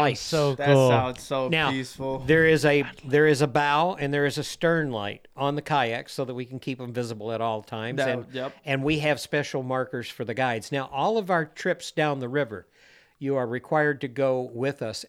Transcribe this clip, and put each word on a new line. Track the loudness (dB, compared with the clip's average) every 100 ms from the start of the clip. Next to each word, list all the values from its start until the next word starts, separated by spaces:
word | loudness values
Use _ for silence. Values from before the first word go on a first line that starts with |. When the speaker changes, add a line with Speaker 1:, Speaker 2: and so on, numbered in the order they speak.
Speaker 1:
lights. | 2 0
Speaker 2:
so | -2 0 2 0
Speaker 3:
That | 4
Speaker 2:
cool. | 6 6
Speaker 3:
sounds | 4 0 -6
so | -4 -2 0
Speaker 1:
Now, | 0 0
Speaker 3:
peaceful. | 0 -6 -8 -6 -4 4
Speaker 1:
there | 6 6
is | 6 6
a, | 4 2 -8 2
there | 4 6
is | 6
a | 4
bow | 2 2 2 2 0
and | -2
there | 0 0
is | -2
a |
stern | -8 -2 2 2 0
light | -2 -6 -8 -16 -4
on | -2
the | -2
kayaks | 0 0 0 -2 -6
so | -8 -6
that |
we | -6
can | -10 -8
keep | -8 -8
'em | -6
visible | -6 -6 -6 -6
at | -2
all | -2 -2
times. | -6 -8 -6 -2
Speaker 3:
That, | -2
Speaker 1:
And, | -2 -6
Speaker 3:
yep. | -8 -8 -10 -4
Speaker 1:
and | -2
we | 0 0
have | 0 0
special | -2 -4 -2 -6
markers | -4 -4 -4 -6 -10
for | -8 -6
the |
guides. | -2 -2 -2 -4
Now, | -6 -4
all | -2 0 0
of | 0
our | -2 -2
trips | -4 -4 -4 -4
down | -2 0 -2
the | -2
river, | -2 -2 -6 -14 _ _ -20 _ _
you | -2 0
are | 0
required | -4 0 2 2 0
to | -6
go | 0 0 0 -2
with | -4 -4 -4
us | -8 -8